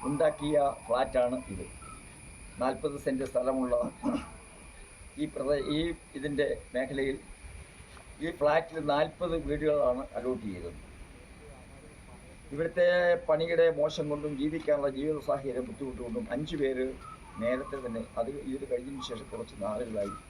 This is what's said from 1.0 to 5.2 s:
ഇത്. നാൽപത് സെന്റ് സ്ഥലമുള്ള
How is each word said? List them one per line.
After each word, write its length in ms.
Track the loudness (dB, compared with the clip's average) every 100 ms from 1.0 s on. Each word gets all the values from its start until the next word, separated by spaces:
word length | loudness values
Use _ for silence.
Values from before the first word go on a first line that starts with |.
| 4 4 4 2 -4
ഇത്. 100 | -8 -8 -12 -14 -16 -16 -18 -18 -16 -16 -2
നാൽപത് 360 | 0 0 -4 -2
സെന്റ് 220 | -2 0 0
സ്ഥലമുള്ള 440 | 0 2 2 2 2 0 -2 -2 -2 -4 -14 -18 -20 -20 -18 -20 -18 -16 -6